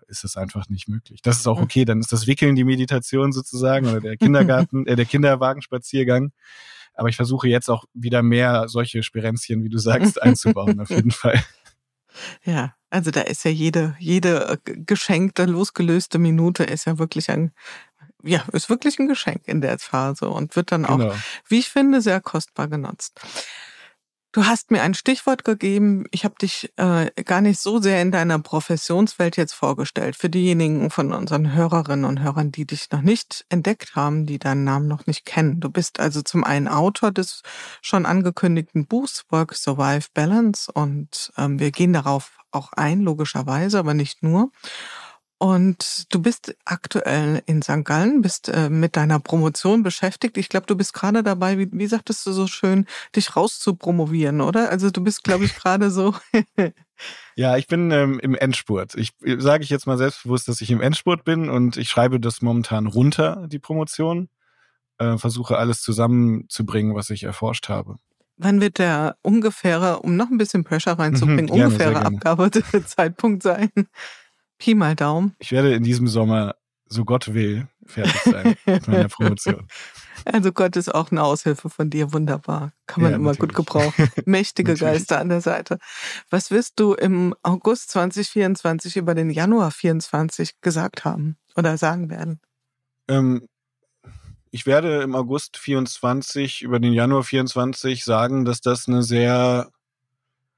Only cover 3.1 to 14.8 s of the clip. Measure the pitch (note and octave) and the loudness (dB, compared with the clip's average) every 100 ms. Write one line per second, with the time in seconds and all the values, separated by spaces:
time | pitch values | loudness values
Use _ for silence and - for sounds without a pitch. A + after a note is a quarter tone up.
3.1 | C3+ C#3 C3 - B2+ C3 C3+ B2+ A2 A2 | 0 0 -2 -6 -2 0 2 0 -2 -4
4.1 | A2 A3 C#3+ F3 B2+ - C3+ B2+ A#2+ A#2 | 2 4 6 6 4 2 0 0 0 2
5.1 | C#3+ C#3+ C3 C3 C#3 - B2+ - C3+ B2 | 2 4 4 0 -2 -6 -10 -4 -2 2
6.1 | B2 C#3+ _ _ - - - - - A#2 | 2 0 _ _ -20 -20 -20 -20 -4 -2
7.1 | A#2 A#2+ C3 B2 A#2+ - A#2 - B2 A#2+ | 0 0 0 2 2 2 -4 -4 -8 0
8.1 | A#2+ A#2 A#2+ B2 A#2 A2+ A#2 A#2 A2+ A2 | 2 4 4 4 2 0 -4 -4 -4 -6
9.1 | A2+ A2+ A#2 - A2+ A2 A2+ A2 A#2 G3+ | -4 -4 -4 -4 -4 -2 -2 2 4 4
10.1 | - B3 A#3+ A3+ A3 G3+ G3+ - E3 A2+ | 4 4 4 2 2 0 -2 0 0 2
11.1 | - B2 B2 - _ - _ _ _ _ | 2 2 2 0 _ -20 _ _ _ _
12.1 | - - - - D#3+ C3 _ - F#3 D#3+ | -18 -18 -10 -4 -2 -4 _ -6 -4 -2
13.1 | D#3 - - D#3+ D#3 D#3+ E3+ D#3 D3+ E3+ | -2 -4 -2 -2 0 0 0 -2 -4 0
14.1 | F#3 F3+ D#3+ - - - - | 2 2 0 0 -6 -8 -12